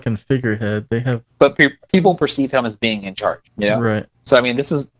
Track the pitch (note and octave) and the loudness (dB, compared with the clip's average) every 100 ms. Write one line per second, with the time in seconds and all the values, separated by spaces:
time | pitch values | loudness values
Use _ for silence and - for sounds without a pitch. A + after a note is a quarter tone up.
0 | B2 G#2+ - C3+ B2 G#2+ G#2+ G#2+ G#2 A#2 | -2 -6 -2 -2 0 -2 -2 -4 -4 -4
1 | B2 A#2+ - _ C#3+ C#3+ C#3+ - _ F#3+ | -4 -6 -8 _ 2 4 0 0 _ 2
2 | F#3 F3 C#3+ - C3+ C3 A#2+ G#2 A#2 G#2+ | 2 2 -2 -2 0 0 -2 -4 -4 -4
3 | G2 F#2+ G2+ D#2 _ - G#2 A2 A#2 G#2+ | -8 -4 -4 -4 _ -4 -2 0 0 -2
4 | - _ - C3 B2 A#2+ C#3 D3+ C3+ | -6 _ 2 4 4 -2 -2 -2 -4